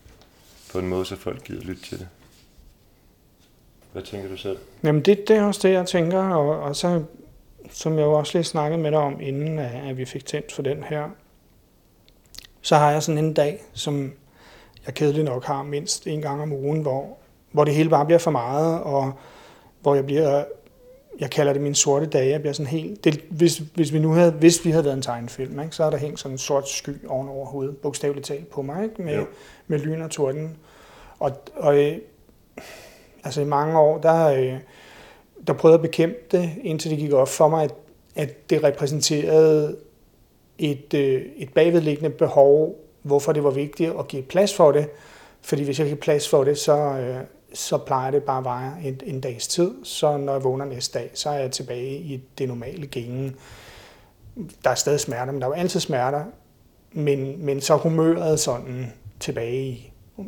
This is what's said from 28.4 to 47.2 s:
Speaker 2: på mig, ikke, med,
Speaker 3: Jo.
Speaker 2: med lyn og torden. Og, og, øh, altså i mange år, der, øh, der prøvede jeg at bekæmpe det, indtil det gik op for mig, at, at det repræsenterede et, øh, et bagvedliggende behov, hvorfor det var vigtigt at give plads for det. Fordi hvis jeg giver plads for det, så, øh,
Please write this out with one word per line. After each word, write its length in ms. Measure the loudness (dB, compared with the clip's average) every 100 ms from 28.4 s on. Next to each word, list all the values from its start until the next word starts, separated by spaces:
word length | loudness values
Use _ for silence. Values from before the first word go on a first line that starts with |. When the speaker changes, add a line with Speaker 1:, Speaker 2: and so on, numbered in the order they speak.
| -10
Speaker 2:
på 120 | -8
mig, 220 | -6 -6
ikke, 180 | -6 -6
med, 140 | -4 -4
Speaker 3:
Jo. 100 | -4 -10 -20 -20 -6
Speaker 2:
med 120 | -4
lyn 220 | -2 -6
og 100 | -8
torden. 460 | -2 -2 -2 -8 -12 -20 -20 -20 -20 -20 -4
Og, 120 | -4 -4 -14 -2
og, 220 | 4 4
øh, 180 | 4 0 -12 _ _ _ _ -20 -20 -20 -20 -20 -20 _
altså 160 | -10 -4
i 40 |
mange 340 | 0 0 2 6
år, 200 | 6 6
der, 280 | 4 6 4
øh, 280 | 4 2 -2 -12 -20 -20 -20 -20 -20 _ -12 -4
der 60 |
prøvede 260 | 4 8 8
jeg 60 |
at 60 | 6
bekæmpe 460 | 0 0 0 -2 0
det, 140 | 0 -6
indtil 280 | -6 -6 -4
det 80 | -4
gik 140 | 2
op 160 | 2 2
for 200 | 4 4
mig, 160 | 4
at, 100 | 0 -4 -20 _ _ -6
at 340 | -6 -8 0
det 140 | 2
repræsenterede 1120 | 4 2 -2 -2 0 0 4 6 8 6 2 -4 -14 _ _ _ _ _ _ -6
et, 360 | -4 -4 -2
øh, 280 | 0 2 0 -4 -12
et 160 | -2
bagvedliggende 560 | 2 4 4 0 -2 -4
behov, 640 | 0 2 6 8 8 4 -4 -18 _
hvorfor 300 | -2 0 2
det 120 | 2
var 60 | 2
vigtigt 420 | 0 -6 -2 -4 -2
at 100 | -8
give 140 | -10
plads 320 | -4 0 0
for 180 | 6 6
det. 160 | 6 0 -8 -20 -20 -20 _
Fordi 200 | -6 -4
hvis 160 | -2 -2
jeg 80 | -2
giver 140 | -2
plads 280 | 0 0 2
for 160 | 2
det, 140 | 4 0
så, 180 | 2 2
øh, 440 | 2 -2 -6 -8